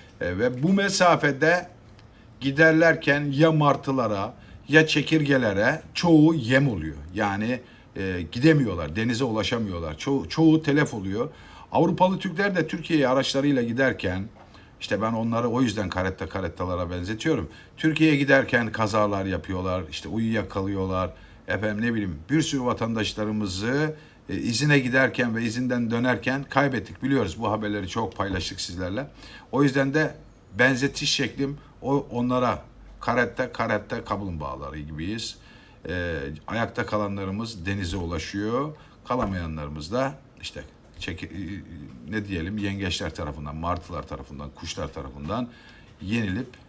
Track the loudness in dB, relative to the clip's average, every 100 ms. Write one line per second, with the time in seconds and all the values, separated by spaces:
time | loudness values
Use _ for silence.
0 | -20 -6 -4 0 0 2 2 4 2 4
1 | 6 6 2 2 2 2 -2 -16 -20 -20
2 | -20 -20 -20 -6 -2 6 6 8 6 4
3 | 2 2 0 4 6 6 4 4 0 0
4 | 0 0 -4 -8 -20 -20 4 6 6 2
5 | 2 2 4 4 4 2 2 0 -6 -2
6 | 6 8 8 6 4 4 4 0 -6 -8
7 | -10 -2 -2 0 -2 -4 -8 -20 -18 -8
8 | -4 -4 -6 4 6 6 2 -2 -4 -2
9 | -2 0 0 -2 -2 -2 -2 -4 -8 -6
10 | -2 -2 -2 4 6 6 4 2 2 -2
11 | -4 -4 -4 -8 -20 -20 -2 2 2 4
12 | 2 2 -4 0 0 0 -2 -4 0 2
13 | 4 2 2 0 2 2 0 2 2 0
14 | -4 -4 -6 -12 -20 -20 -20 -14 -4 -2
15 | 0 0 0 0 0 2 2 2 -2 -2
16 | -2 -4 -6 -4 -6 -4 -4 -2 -4 -4
17 | -6 -4 0 0 -2 -12 -20 -2 0 4
18 | 6 6 6 4 6 2 0 0 2 4
19 | 2 2 -2 -4 -4 -4 -2 -4 -6 -10
20 | -6 -2 0 0 -2 -4 -2 -2 0 0
21 | -2 -6 -20 -20 -6 -2 -2 0 -2 0
22 | -2 -6 -2 0 0 0 -2 -2 -2 -2
23 | -2 -2 -2 -2 -2 -4 -2 0 0 -4
24 | -16 -20 -8 -4 -2 0 4 4 4 4
25 | 2 2 -2 0 -2 -2 -2 0 0 0
26 | 0 0 0 -4 -2 0 0 0 -6 -6
27 | 0 0 0 -2 -2 -2 -2 -4 -4 -4
28 | -6 -4 -4 -4 -4 -8 -8 -6 -6 -6
29 | -8 -14 -20 -20 -4 2 4 4 2 2
30 | 0 -4 -18 -20 -12 2 4 4 0 -2
31 | -2 -2 -2 -2 -4 -6 -14 -10 -2 -2
32 | -2 -4 0 2 0 -2 -8 -20 -20 -8
33 | -2 0 0 -2 -6 -4 -2 -2 -2 -8
34 | -6 -6 -4 -6 -8 -8 -10 -10 -10 -8
35 | -6 -6 -8 -12 -20 -20 -20 -16 -8 -4
36 | -4 -4 -8 -10 -8 -4 -4 -4 -4 -2
37 | -2 -4 -4 -6 -8 -8 -4 -4 -2 -4
38 | -4 -6 -6 -4 -2 -2 -4 -8 -20 -20
39 | -4 -2 0 -2 -6 -8 -8 -10 -6 -2
40 | -2 -6 -20 -16 -14 -14 -18 -20 -20 -12
41 | -10 -10 -10 -10 -10 -10 -12 -16 -16 -16
42 | -8 -6 -4 -4 -4 -4 -4 -2 -4 -4
43 | -6 -6 -8 -8 -10 -6 -4 -4 -6 -12
44 | -10 -14 -12 -14 -14 -12 -12 -8 -8 -10
45 | -12 -10 -6 -4 -6 -10 -20 -20 -20 -14
46 | -4 -2 -2 -4 -6 -14